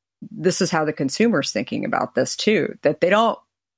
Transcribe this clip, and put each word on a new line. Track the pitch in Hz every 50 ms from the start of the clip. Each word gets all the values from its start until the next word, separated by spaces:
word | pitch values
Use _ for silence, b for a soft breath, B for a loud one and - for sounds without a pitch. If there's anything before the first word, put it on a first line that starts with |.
| _ _ _ _ - -
this | - - 156 185 175 -
is | 190 165
how | - 160 156
the | 151 151
consumer's | - 151 131 - - 214 240 214 147 135 -
thinking | - - 135 - 120 117 98
about | - - - - - -
this | 120 131 - -
too, | - - 214 220 185 139 - - -
that | - - 156 -
they | - 175
don't | 196 208 233 220 - - - _ _ _ _ _ _